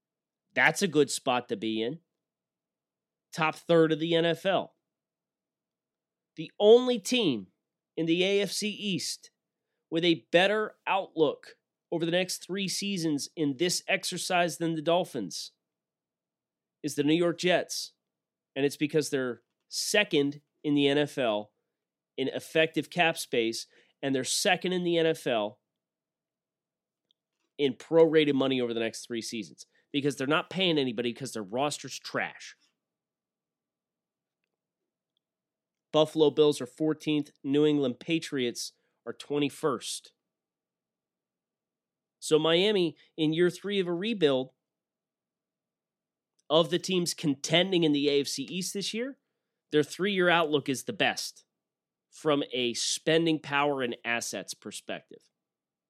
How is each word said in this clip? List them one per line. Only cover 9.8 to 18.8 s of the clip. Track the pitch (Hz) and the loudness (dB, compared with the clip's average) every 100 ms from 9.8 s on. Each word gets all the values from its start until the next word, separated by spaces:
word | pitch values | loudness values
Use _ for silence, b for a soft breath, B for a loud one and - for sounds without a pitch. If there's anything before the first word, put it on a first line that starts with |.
| - | -6
with | 165 175 | -2 0
a | 165 - | 0 2
better | 170 190 214 214 - - | 2 4 0 -4 -8 -4
outlook | 190 175 160 143 - - - _ _ - | -4 -2 0 0 0 -12 -20 _ _ -8
over | 170 165 | 0 2
the | |
next | 175 180 - - | 4 0 -4 -8
three | 196 185 | -6 -4
seasons | - 202 190 160 143 - - | -4 -2 0 0 0 -4 -2
in | 147 127 | -2 0
this | 175 - - | 0 -2 -2
exercise | 190 - 175 - 180 175 143 | -4 -4 -6 -2 2 0 0
than | 165 160 | -4 -2
the | |
Dolphins | 156 175 170 127 90 - - _ _ _ _ _ _ _ _ _ _ _ _ _ | 0 0 0 -6 -6 -8 -14 _ _ _ _ _ _ _ _ _ _ _ _ _
is | 151 147 | -8 0
the | |
New | 143 165 | 2 4
York | 170 170 | 2 0
Jets. | 180 160 - - - _ _ _ _ _ _ 135 | 2 0 0 -8 -10 _ _ _ _ _ _ -2
And | 139 | -2
it's | |
because | - | 0